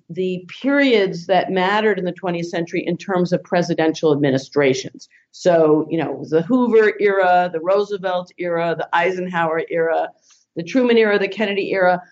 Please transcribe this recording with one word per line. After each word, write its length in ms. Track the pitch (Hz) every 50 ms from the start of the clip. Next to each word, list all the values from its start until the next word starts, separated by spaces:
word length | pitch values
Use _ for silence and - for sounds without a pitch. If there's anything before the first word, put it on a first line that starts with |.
| _ -
the 380 | 170 175 185 185 185 180 180 - - - -
periods 640 | 262 277 285 285 269 233 214 196 185 170 170 170
that 240 | - 190 240 - -
mattered 480 | 185 185 180 190 202 214 214 220 202 185
in 60 | 180
the 80 | 180 180
twentieth 360 | - - 185 175 170 170 170
century 340 | - 175 170 165 - 180 -
in 100 | - 175
terms 360 | 165 - - 190 180 180 175 180
of 100 | 170 -
presidential 720 | - - 175 175 - 165 156 160 160 156 - - 160 143
administrations. 960 | 139 143 143 131 135 135 - - 143 143 135 127 - - - - - - _ _ _ _ _ _
So, 540 | - - 180 170 165 160 156 151 156 - -
you 80 | 160 165
know, 140 | 139 135 139
it 60 | 127
was 120 | 139 -
the 120 | 151 160 170
Hoover 520 | 165 254 254 247 233 208 226 214 208 208 -
era, 500 | 202 208 196 196 190 180 180 180 180 180 175
the 80 | 160
Roosevelt 720 | 156 180 196 202 208 196 208 190 180 190 180 180 180 - _ -
era, 360 | 175 175 170 165 170 170 165
the 120 | 160 - - -
Eisenhower 680 | 170 170 180 185 185 180 180 180 170 170 160 160 165 - -
era, 380 | - 165 165 165 160 160 160 - - _ _ _ _ _ _ _ _
the 80 | 165 170
Truman 340 | 170 - 262 247 240 233
era, 220 | 233 220 214 202 202
the 100 | 190 190
Kennedy 440 | 196 202 220 202 202 196 190 - 156
era, 300 | 190 185 180 180 180 - -